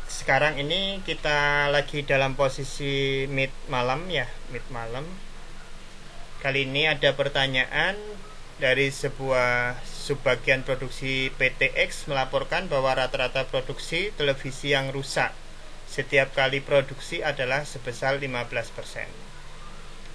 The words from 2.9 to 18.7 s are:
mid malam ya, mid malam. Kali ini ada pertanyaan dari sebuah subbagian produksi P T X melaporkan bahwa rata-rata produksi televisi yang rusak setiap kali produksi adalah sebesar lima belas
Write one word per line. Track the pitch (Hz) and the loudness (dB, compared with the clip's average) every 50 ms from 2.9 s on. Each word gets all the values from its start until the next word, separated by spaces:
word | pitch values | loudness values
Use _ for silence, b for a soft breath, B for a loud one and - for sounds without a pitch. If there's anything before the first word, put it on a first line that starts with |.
| 139 139 139 135 135 135 135 | 0 0 2 2 0 0 -2
mid | 135 139 135 135 131 - - - | -2 0 0 0 0 -2 -6 -6
malam | - 139 127 120 127 131 135 - | -2 0 0 2 2 0 0 -2
ya, | 185 170 139 123 - - - - - 139 | -2 -2 -2 -2 -2 -4 -8 -8 -8 -8
mid | 120 117 - | -8 -6 -6
malam. | 131 117 117 113 120 131 151 170 185 190 - - - - - - - - - - - - - - - - - - - - - - - - | -6 -6 -6 -4 -6 -6 -6 -6 -8 -8 -10 -10 -10 -10 -10 -10 -10 -10 -10 -10 -10 -10 -10 -12 -12 -12 -12 -12 -10 -10 -10 -8 -8 -4
Kali | - 139 135 139 139 131 | -2 0 2 2 2 2
ini | 135 143 156 | 2 2 4
ada | 160 151 147 147 143 135 - | 4 4 6 6 4 6 6
pertanyaan | 139 139 - 143 135 135 131 131 127 - - 147 160 180 196 202 208 208 - - - - - - - - - - 139 | 2 2 2 2 2 4 4 2 2 2 2 2 2 2 0 -2 -6 -10 -10 -10 -10 -12 -12 -12 -12 -12 -8 0 4
dari | 127 127 131 139 139 139 | 4 4 6 4 2 0
sebuah | - - 135 - - 135 135 131 127 123 123 123 123 123 123 123 123 - | -2 -4 -4 -4 -2 0 2 4 4 4 4 4 4 2 0 -2 -4 -6
subbagian | - - - - - 143 131 - 135 127 120 - 139 135 131 127 | -8 -8 -6 -2 -2 -2 0 4 2 2 4 4 2 2 2 4
produksi | 139 135 127 135 123 - - 135 131 135 131 131 131 - | 0 -2 -2 -2 -6 -6 -4 -2 -2 0 0 0 -2 0
P | - 135 127 | 2 2 2
T | - - 135 131 - | 4 4 2 2 4
X | 139 143 135 - - - | 2 0 0 0 -6 -4
melaporkan | 151 143 135 131 131 - 135 135 135 175 175 190 175 | -2 0 0 2 2 2 -2 0 0 -2 -2 0 0
bahwa | 156 135 131 135 131 | 0 2 4 4 4
rata-rata | 131 127 123 - 131 127 123 - 135 131 - | 4 2 0 0 0 0 0 2 0 -2 0
produksi | - 135 123 - 135 - - - 165 170 190 214 - | 0 -2 -2 -2 -6 -6 -4 -4 -2 -2 -2 -2 -2
televisi | - 151 143 135 139 - 135 131 - - 143 | 0 2 2 2 0 -2 -6 -6 -4 0 2
yang | 143 135 135 135 131 | 2 2 2 0 -4
rusak | 139 139 - - 131 127 117 - - - - - - - - - - - - | -4 -4 -2 0 2 2 0 0 -6 -12 -12 -12 -12 -12 -12 -12 -12 -12 -10
setiap | - - 135 - 143 139 135 135 | -4 -4 -4 4 6 4 4 4
kali | - 139 135 131 139 139 139 | 4 2 2 4 2 0 0
produksi | - 147 143 139 139 135 - - - 170 170 160 | 4 4 4 4 4 -2 -8 -8 -6 -6 -2 -2
adalah | 151 143 143 131 123 131 143 151 | -2 0 0 0 0 0 0 0
sebesar | - - 123 - 127 120 - 139 135 139 139 139 | -2 -6 -8 -6 -6 -6 -2 0 2 2 2 0
lima | 135 127 120 120 | -2 -2 -2 -4
belas | - 127 120 117 - | -2 -2 -2 -2 -4